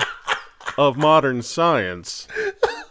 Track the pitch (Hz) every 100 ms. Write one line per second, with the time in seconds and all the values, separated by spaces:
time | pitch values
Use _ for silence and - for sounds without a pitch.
0 | 101 - - - - _ - - 143 131
1 | 151 156 139 123 117 - 170 147 95 90
2 | 87 - - - 427 381 - - -